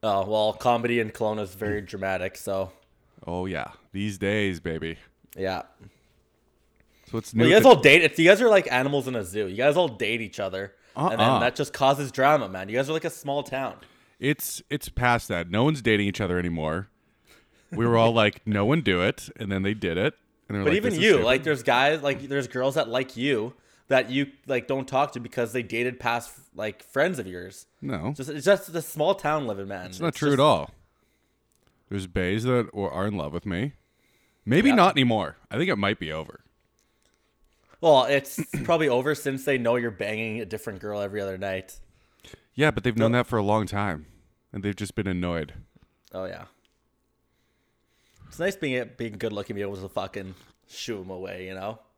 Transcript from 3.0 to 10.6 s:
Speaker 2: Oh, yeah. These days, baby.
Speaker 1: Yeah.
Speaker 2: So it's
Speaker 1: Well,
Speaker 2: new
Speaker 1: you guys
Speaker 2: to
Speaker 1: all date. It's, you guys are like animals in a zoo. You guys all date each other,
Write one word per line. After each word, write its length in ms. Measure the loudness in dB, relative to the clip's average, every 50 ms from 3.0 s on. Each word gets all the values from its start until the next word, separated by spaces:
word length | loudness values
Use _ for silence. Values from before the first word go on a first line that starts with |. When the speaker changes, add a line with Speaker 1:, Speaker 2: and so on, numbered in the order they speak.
| _ _ _ _ -12
Speaker 2:
Oh, 220 | -8 -6 -6 -4
yeah. 220 | -4 -6 -6 -8 -8 -12 -20 _ _ _
These 260 | -6 -6 -6 -6 -4
days, 400 | -2 -2 0 0 0 -2 -4 -4
baby. 400 | -6 -6 -6 -6 -6 -8 -10 -12 -16 _ _ _ _ _ -12
Speaker 1:
Yeah. 260 | -6 -6 -4 -4 -6 -8 -12 _ _ -20 -20 _ _ _ _ _ _ _ _ _ _ _ _ _ _ _ _ _ _ _ _ _ _ _ -8
Speaker 2:
So 100 | -8 -8
it's 140 | -8 -4 0
Speaker 1:
Well, 120 | 2 6
Speaker 2:
new 60 | 8
Speaker 1:
you 40 | 8
guys 80 | 10 12
Speaker 2:
to 60 | 10
Speaker 1:
all 80 | 10
date. 260 | 12 10 10 10 10 8
It's, 160 | 4 4 6
you 60 | 8 8
guys 140 | 8 8 8
are 60 | 6
like 180 | 6 6 4 4 0
animals 340 | 0 2 2 0 -2 -2
in 80 | -2 -4
a 80 | -6 -6
zoo. 240 | -4 -4 -4 -4
You 100 | -4 -2
guys 200 | 2 2 4 4
all 100 | 4 2
date 340 | 0 0 -4 -2 -2 -2 -2
each 200 | -4 -8 -6 -6
other, 340 | -6 -6 -4 -6